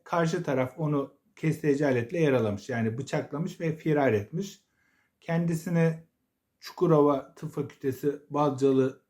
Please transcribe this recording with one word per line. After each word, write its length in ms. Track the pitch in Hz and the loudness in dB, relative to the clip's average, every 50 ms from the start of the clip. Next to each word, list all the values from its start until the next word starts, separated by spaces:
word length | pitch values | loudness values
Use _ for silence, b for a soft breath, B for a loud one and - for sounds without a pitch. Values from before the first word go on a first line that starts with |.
| _ | _
karşı 380 | - 180 170 170 160 180 180 - | -4 0 0 0 0 0 -2 -2
taraf 320 | 156 135 131 127 123 - 165 | -2 0 0 0 -2 -4 -4
onu 400 | 160 147 151 139 139 - _ _ _ _ _ | -2 -2 0 -2 -2 -4 _ _ _ _ _
kesici 500 | - - 160 139 - - 147 139 139 151 | -4 -2 -2 -2 0 0 0 0 2 2
aletle 340 | 139 127 120 117 120 180 170 | 0 0 0 -2 -4 -2 0
yaralamış. 480 | 160 143 131 123 110 104 98 98 - - | 2 2 2 2 2 0 -2 -4 -6 -6
Yani 300 | 123 117 113 113 110 127 | -4 -2 -2 -2 -2 -4
bıçaklamış 640 | 131 - - 147 123 - 143 143 175 190 - - | -8 -4 -4 -4 -4 -4 -6 -6 -6 -6 -6 -6
ve 160 | 170 160 156 | -6 -6 -6
firar 360 | - - 160 151 147 139 127 110 | -4 -2 0 0 2 2 2 2
etmiş. 500 | 101 104 - 156 180 202 - - - _ _ _ _ _ _ _ _ _ _ _ _ | 2 -2 -4 -8 -8 -8 -8 -12 -18 _ _ _ _ _ _ _ _ _ _ _ _
Kendisini 760 | - - 165 170 170 170 165 160 - 185 170 165 165 165 160 160 - _ _ _ _ _ _ _ _ _ _ _ | -8 -4 -2 -2 0 0 -2 -4 -4 -2 0 2 2 2 0 -2 -10 _ _ _ _ _ _ _ _ _ _ _
Çukurova 760 | - - - - 180 165 160 147 143 147 143 135 - - _ | -20 -16 -4 0 2 4 6 6 6 6 4 2 -2 -8 _
Tıp 160 | - - 156 | -14 -14 -10
Fakültesi 600 | - 165 - - - _ - 135 123 - - 143 143 - - - | -6 -6 -8 -8 -8 _ -4 -4 -4 -2 -2 -2 -2 -2 -10 -6
Balcalı 720 | 143 147 151 147 131 127 135 139 135 131 131 131 - - _ _ | -2 0 0 0 0 2 2 4 4 4 2 2 -2 -8 _ _